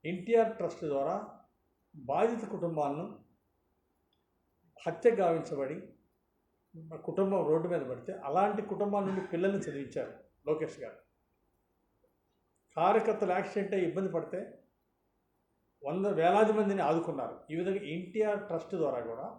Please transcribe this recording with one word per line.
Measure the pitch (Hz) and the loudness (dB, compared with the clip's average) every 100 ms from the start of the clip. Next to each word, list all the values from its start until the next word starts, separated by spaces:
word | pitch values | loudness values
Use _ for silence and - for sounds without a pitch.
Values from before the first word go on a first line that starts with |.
| 156 | -4
ఎన్టీఆర్ | 180 214 226 220 220 | -6 4 4 4 0
ట్రస్ట్ | 175 - 156 | -4 -2 -2
ద్వారా | 139 143 202 214 - _ _ _ _ _ 151 | 0 0 -2 -6 -16 _ _ _ _ _ -14
బాధిత | 123 156 226 233 214 | -2 2 2 0 -6
కుటుంబాలను | 185 170 156 143 143 202 - _ _ _ _ _ _ _ _ _ _ _ _ _ _ _ _ | -4 -4 0 -2 -2 -6 -12 _ _ _ _ _ _ _ _ _ _ _ _ _ _ _ _
హత్య | 170 165 240 | -6 4 4
గావించబడి | 196 175 165 151 143 135 170 - - _ _ _ _ _ _ _ 165 160 160 - | 6 4 2 -2 -4 -4 -6 -12 -20 _ _ _ _ _ _ _ -20 -14 -10 -6
కుటుంబం | 165 196 196 151 | -2 0 2 2
రోడ్డు | 160 175 | 2 2
మీద | 170 127 | -2 -2
పడితే | 120 - - 139 | -8 -8 -8 0
అలాంటి | 165 208 208 | 2 4 2
కుటుంబాల | 208 190 202 202 190 | -4 -2 0 2 0
నుండి | 190 - | -2 -4
పిల్లల్ని | 170 196 202 | 0 0 0
చదివించారు | 160 139 123 - 113 - - _ 147 | -4 -8 -6 -6 -8 -10 -20 _ -2
లోకేష్ | 156 156 - | -2 -2 -8
గారు. | 117 - _ _ _ _ _ _ _ _ _ _ _ _ _ _ _ _ _ - | -14 -14 _ _ _ _ _ _ _ _ _ _ _ _ _ _ _ _ _ 2
కార్యకర్తలు | 175 220 226 202 185 185 | 4 4 2 0 2 2
యాక్సిడెంట్ | - 208 190 196 | 0 -2 0 0
అయ్యి | 170 | 0
ఇబ్బంది | 175 190 | 0 -2
పడితే | 165 156 180 - - _ _ _ _ _ _ _ _ _ _ _ _ | -2 -4 -8 -10 -16 _ _ _ _ _ _ _ _ _ _ _ _
వంద, | 139 175 202 | -4 0 0
వేలాది | 160 165 202 220 | 4 6 6 6
మందిని | 214 202 196 | 6 2 2
ఆదుకున్నారు. | 147 165 165 143 113 - - | 2 2 0 -4 -6 -8 -8
ఈ | 160 | -4
విధంగా | 180 196 143 | -2 -2 -4
ఎన్టీఆర్ | 170 175 214 214 202 - | -8 -4 0 0 0 -4
ట్రస్ట్ | 165 - 185 | -6 -4 -2
ద్వారా | 147 123 113 | 0 0 -4
కూడా | 117 175 | -8 -10